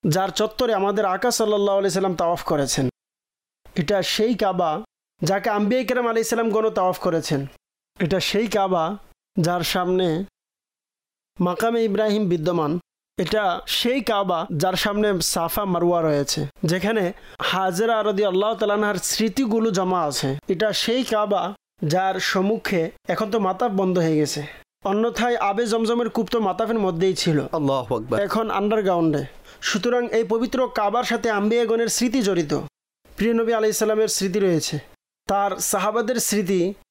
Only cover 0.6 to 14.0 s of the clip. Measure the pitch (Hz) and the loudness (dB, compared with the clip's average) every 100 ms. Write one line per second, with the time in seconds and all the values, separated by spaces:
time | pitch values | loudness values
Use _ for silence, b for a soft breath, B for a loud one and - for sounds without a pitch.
0.6 | 247 208 196 202 196 185 247 240 214 208 | 0 2 0 0 0 0 0 0 2 2
1.6 | 202 196 196 180 190 170 170 170 - 156 | 2 2 2 0 -2 0 0 0 0 -2
2.6 | 139 - 131 - _ _ _ _ _ _ | 0 0 -2 -4 _ _ _ _ _ _
3.6 | - - 151 202 175 - 214 220 208 180 | -10 -6 0 0 0 0 0 2 0 0
4.6 | 170 156 220 _ _ _ 156 196 214 208 | 0 -2 -8 _ _ _ -2 0 0 0
5.6 | 208 254 254 247 240 226 220 226 226 214 | 2 0 0 0 0 0 0 0 0 2
6.6 | 220 208 185 180 185 165 - 143 139 - | 0 2 0 0 0 -2 0 -4 -4 -12
7.6 | _ _ _ _ 170 190 - 202 220 202 | _ _ _ _ -2 0 0 0 0 0
8.6 | 196 185 160 202 - _ _ - 165 175 | 2 0 0 -4 -14 _ _ -2 0 0
9.6 | 165 185 180 185 180 160 196 _ _ _ | 0 -2 0 2 2 0 -4 _ _ _
10.6 | _ _ _ _ _ _ _ - 180 175 | _ _ _ _ _ _ _ -2 -2 0
11.6 | 226 233 226 196 214 208 202 170 156 170 | 0 2 0 0 0 0 0 0 0 0
12.6 | 151 175 - _ _ - 170 214 202 170 | 0 -2 -6 _ _ -6 -2 0 0 -2
13.6 | - - 240 262 | -4 -2 0 0